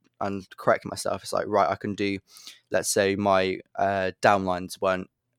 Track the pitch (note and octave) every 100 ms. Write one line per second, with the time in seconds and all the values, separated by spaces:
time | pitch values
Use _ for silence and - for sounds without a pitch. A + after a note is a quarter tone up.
0 | _ - G#2 G2 F#2+ - - - - -
1 | G2+ G2 - G2 G2+ G#2 E2+ G2 G#2+ G2
2 | G2+ G2 _ - - - - F#2 - -
3 | G2 G2 G2+ F#2+ F#2+ F#2 - - G2 G2
4 | F#2+ - A2+ G2+ F#2+ F2+ F#2 - F#2+ F#2
5 | F#2 _ _